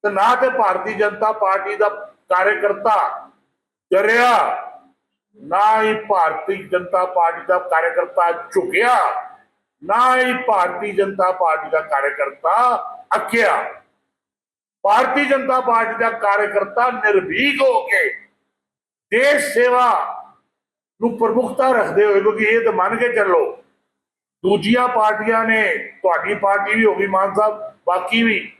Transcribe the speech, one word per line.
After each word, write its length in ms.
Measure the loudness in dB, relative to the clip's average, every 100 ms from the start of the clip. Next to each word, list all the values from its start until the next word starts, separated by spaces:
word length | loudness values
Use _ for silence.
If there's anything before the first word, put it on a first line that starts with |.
ਤੇ 60 | -2
ਨਾ 240 | 0 2 2
ਤੇ 120 | 0
ਭਾਰਤੀ 420 | 2 0 0 -6
ਜਨਤਾ 380 | -2 -2 0 -2
ਪਾਰਟੀ 440 | 0 0 -2 -4 0
ਦਾ 120 | -2 -2 -16 _ _
ਕਾਰਜਕਰਤਾ 680 | 0 0 0 -2 -2 0 0 0 -6 -16 _ _ _ _ _ _
ਡਰਿਆ, 400 | 0 2 2 4 2 0 -4 -10 -18 _ _ _ _ _ _
ਨਾ 440 | -4 0 2 2
ਹੀ 120 | 0 -2 -2
ਭਾਰਤੀ 480 | 0 0 -2 -6 -8
ਜਨਤਾ 420 | -2 -4 -2 -2 0
ਪਾਰਟੀ 380 | 0 0 -2 -2
ਦਾ 100 | -2
ਕਾਰਜਕਰਤਾ 720 | 0 0 0 -2 -2 0 0 0 -4
ਝੁਕਿਆ, 440 | -4 -2 0 2 2 0 -4 -10 -20 _ _ _ _
ਨਾ 340 | -2 2 4 2
ਹੀ 160 | 0 -2 0
ਭਾਰਤੀ 440 | 0 0 -2 -6
ਜਨਤਾ 380 | -2 -2 0 0
ਪਾਰਟੀ 380 | 2 0 0 0
ਦਾ 100 | -2
ਕਾਰਜਕਰਤਾ 720 | 0 -2 -2 -2 -6 -4 0 2 2 0 -6 -14 -6 -4
ਅੱਕਿਆ। 380 | -2 0 2 0 -4 -14 _ _ _ _ _ _ _ _ _ _
ਭਾਰਤੀ 400 | 2 2 2 0
ਜਨਤਾ 360 | 0 0 0 0
ਪਾਰਟੀ 380 | 2 0 0 -2
ਦਾ 120 | -4
ਕਾਰਜਕਰਤਾ 800 | -2 -2 0 0 -2 -2 0 0
ਨਿਰਭੀਕ 680 | 0 2 2 0 -2 -2 2
ਹੋ 180 | 2 2 0
ਕੇ 220 | -2 -2 -6 _ _ _ _ _ _ _ _ _
ਦੇਸ਼ 320 | 2 2 2 0
ਸੇਵਾ 340 | 0 2 4 4 2 -2 -10 -16 _ _ _ _ _ _ _
ਨੂੰ 160 | -4 0
ਪ੍ਰਮੁੱਖਤਾ 520 | 0 0 -2 0 2
ਰੱਖਦੇ 320 | 2 2 2
ਹੋਏ, 160 | 4 4
ਕਿਉਂਕਿ 240 | 2 0
ਇਹ 200 | 2 2
ਤਾਂ 80 | 2
ਮੰਨ 240 | 0 0 0
ਕੇ 160 | -2
ਚੱਲੋ, 300 | 0 2 2 0 -6 _ _ _ _ _ _ _ _
ਦੂਜੀਆਂ 420 | 0 0 2 2 2
ਪਾਰਟੀਆਂ 560 | 2 0 0 0 0
ਨੇ, 180 | 2 0 0 -2 -8 -4
ਤੁਹਾਡੀ 320 | 0 0 -2
ਪਾਰਟੀ 400 | -2 0 0 0
ਵੀ 100 | 2
ਹੋ 100 | 2
ਗਈ 120 | 2 0
ਮਾਨ 260 | 0 0
ਸਾਹਿਬ, 260 | 0 0 -2 -12 -8 -2
ਬਾਕੀ 360 | -2 -2 0
ਵੀ 160 | 0 0 -6 -20